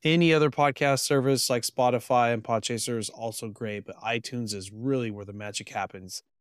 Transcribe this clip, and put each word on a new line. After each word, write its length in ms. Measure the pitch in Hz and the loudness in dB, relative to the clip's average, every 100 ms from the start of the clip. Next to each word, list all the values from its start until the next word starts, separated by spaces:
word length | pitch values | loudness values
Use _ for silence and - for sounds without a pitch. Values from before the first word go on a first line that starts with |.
Any 300 | 160 165 170 | 4 6 6
other 180 | 160 151 | 6 4
podcast 500 | 127 143 131 143 135 | 4 2 2 2 2
service 500 | - 143 131 135 - | 2 2 4 2 2
like 120 | 123 | 0
Spotify 720 | - - 123 123 - 127 117 | -2 2 2 2 2 2 4
and 100 | 117 | 2
Podchaser 560 | 110 113 - 117 107 117 | 0 -2 -2 -4 -4 -4
is 120 | 104 | -6
also 380 | - 113 110 113 | -8 -8 -8 -10
great, 360 | 104 113 104 95 | -8 -8 -8 -10
but 100 | - | -10
iTunes 560 | 110 117 - 123 113 | -2 -2 -2 -8 -6
is 180 | 104 95 | -8 -10
really 380 | 104 127 135 117 | -8 -2 0 -2
where 160 | 104 101 | -6 -10
the 80 | |
magic 360 | 101 104 101 107 | -10 -8 -10 -8
happens 520 | - 95 98 92 - _ _ | -6 -6 -8 -14 -16 _ _